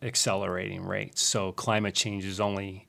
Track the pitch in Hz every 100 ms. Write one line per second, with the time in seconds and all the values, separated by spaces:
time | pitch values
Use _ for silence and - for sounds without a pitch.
0 | 120 - 123 98 95 90 101 95 95 98
1 | 98 - - 107 95 - - 107 101 -
2 | 110 101 95 95 104 98 98 95